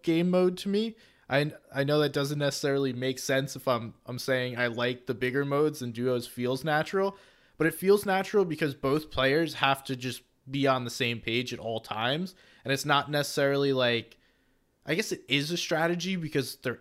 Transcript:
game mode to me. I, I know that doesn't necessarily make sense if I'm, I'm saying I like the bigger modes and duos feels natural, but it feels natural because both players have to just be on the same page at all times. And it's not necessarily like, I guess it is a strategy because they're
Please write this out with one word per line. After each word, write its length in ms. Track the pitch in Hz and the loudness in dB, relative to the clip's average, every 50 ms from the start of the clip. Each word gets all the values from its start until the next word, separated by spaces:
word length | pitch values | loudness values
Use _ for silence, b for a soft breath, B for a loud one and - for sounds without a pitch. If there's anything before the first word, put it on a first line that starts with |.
| - | -2
game 260 | 165 165 170 175 180 | 0 2 2 2 4
mode 280 | 180 185 185 185 180 | 4 4 4 2 0
to 120 | - - 196 | -2 -4 -2
me. 280 | 196 214 226 226 220 b b b b b b b | -2 -2 -2 -2 -6 b b b b b b b
I, 220 | 127 143 147 151 - - _ - - | 0 0 0 0 -4 -10 _ -8 -4
I 100 | 139 139 | -2 0
know 160 | 143 147 151 | 2 2 2
that 140 | 147 135 - | 2 2 0
doesn't 260 | 147 139 143 147 147 | -2 -2 -2 -2 -2
necessarily 540 | 143 139 139 - - 143 139 139 139 135 123 | -2 -2 -2 -2 -2 0 0 2 0 0 -2
make 260 | 123 127 131 131 131 | -2 -4 -4 -4 -4
sense 380 | - - 131 135 139 135 - | -2 0 0 0 0 -2 -8
if 100 | 139 - | -4 0
I'm, 280 | 135 123 113 117 107 - _ - | 0 0 0 -2 -8 -14 _ -12
I'm 140 | 120 123 117 | -12 -10 -6
saying 380 | - 135 131 127 127 123 120 | -2 0 0 0 0 -4 -2
I 100 | 120 123 | -2 -2
like 400 | 120 113 123 120 123 123 123 - | -2 0 0 0 -2 -2 -4 -6
the 60 | - 117 | -6 -4
bigger 300 | 104 127 127 123 143 143 | -2 -2 0 0 0 0
modes 380 | 139 139 143 156 156 151 - | 0 2 2 2 2 0 -4
and 100 | 127 120 | -8 -8
duos 340 | 110 120 123 131 123 120 117 | -4 -2 0 0 0 0 -2
feels 380 | - - 123 123 120 131 131 160 | -6 -8 -4 -2 -2 -2 -2 -2
natural, 540 | 160 147 156 156 - 202 190 196 196 190 b b b b b b b b | 0 0 0 0 0 0 0 0 0 -4 b b b b b b b b
but 100 | - 156 | 0 0
it 60 | 160 160 | 0 0
feels 320 | - 180 190 202 202 202 | 2 6 6 6 6 6
natural 400 | 196 185 190 190 - - 202 190 | 0 0 0 0 2 2 2 2
because 280 | 165 151 - 165 143 127 | 2 0 -2 -2 -2 -2
both 380 | - - 135 143 156 156 - | -2 0 0 0 0 -2 -4
players 440 | - 135 131 131 143 165 165 151 127 | -2 2 2 4 4 4 2 0 0
have 280 | - 139 135 135 - - | 2 2 2 2 0 -2
to 100 | - 131 | -8 -8
just 240 | 120 123 127 113 - _ _ _ _ _ 131 | -6 -6 -8 -8 -8 _ _ _ _ _ -6
be 160 | 135 143 135 | -2 2 4
on 180 | 135 131 127 123 | 4 4 2 0
the 40 | 117 | -4
same 300 | - - 127 117 120 110 | -2 -2 0 0 -2 -4
page 320 | - 113 113 123 123 120 | -4 -2 0 0 0 -2
at 80 | 120 - | -8 -8
all 220 | 107 113 113 113 | -6 -6 -6 -6
times. 520 | - - 107 107 113 123 143 160 190 185 - b b b b b b | -6 -6 -4 -2 0 0 0 -2 -4 -6 -10 b b b b b b
And 80 | 127 | -4
it's 140 | 139 135 - | -2 -2 2
not 260 | 147 143 143 139 143 | 2 2 2 2 0
necessarily 600 | 151 147 139 - - 151 139 139 139 139 143 139 135 | -2 -2 -2 0 0 2 2 2 4 2 2 2 4
like, 420 | 127 123 120 117 113 107 - - _ _ _ _ _ _ _ _ _ _ _ _ _ - | 4 4 4 4 2 -2 -6 -18 _ _ _ _ _ _ _ _ _ _ _ _ _ -4
I 100 | 143 160 | -2 -2
guess 160 | 196 - - | -2 0 -4
it 140 | 180 - - | -4 -6 -2
is 240 | - 135 143 143 156 | 0 0 0 0 0
a 60 | 175 | -4
strategy 580 | 170 - - 170 156 170 170 175 170 175 190 190 | -4 -2 -2 0 0 2 0 0 -2 -2 -4 -4
because 400 | 175 160 147 - 139 123 - - _ - | -4 -6 -2 -2 -2 -2 -4 -10 _ -6
they're 160 | 127 113 - | -6 -6 -4